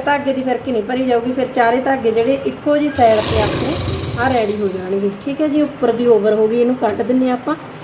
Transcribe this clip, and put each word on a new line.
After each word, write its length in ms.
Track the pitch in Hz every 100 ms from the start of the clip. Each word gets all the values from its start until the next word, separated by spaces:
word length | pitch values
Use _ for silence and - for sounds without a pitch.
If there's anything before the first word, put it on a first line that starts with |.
ਧਾਗੇ 280 | 285 285 262
ਦੀ 100 | 254
ਫਿਰਕੀ 300 | 254 233 269
ਨਹੀਂ 100 | 233
ਭਰੀ 220 | 202 254
ਜਾਊਗੀ। 280 | 262 233 247
ਫਿਰ 140 | 254 240
ਚਾਰੇ 340 | 254 233 254
ਧਾਗੇ 300 | 269 269 226
ਜਿਹੜੇ 280 | 220 233 269
ਇੱਕੋ 320 | - - 302 294
ਜਿਹੀ 120 | 294
ਸਾਈਡ 300 | 269 233 214
'ਤੇ 220 | 214 220
ਆਪਣੇ 300 | 208 202 262 330 - - - -
ਆਹ 120 | 254
ਰੈਡੀ 220 | 240 214 208
ਹੋ 80 | 202
ਜਾਣਗੇ, 420 | 185 185 196 202 196
ਠੀਕ 160 | 285 277
ਹੈ 80 | 302
ਜੀ। 140 | 294
ਉੱਪਰ 300 | 285 - 240
ਦੀ 140 | 226 240
ਓਵਰ 280 | 220 208
ਹੋ 120 | 220 220
ਗਈ, 120 | 240
ਇਹਨੂੰ 140 | 240
ਕੱਢ 280 | 254 226 202
ਦਿੰਦੇ 240 | 226 254 254
ਹਾਂ 60 |
ਆਪਾਂ। 220 | 247 294 311 - -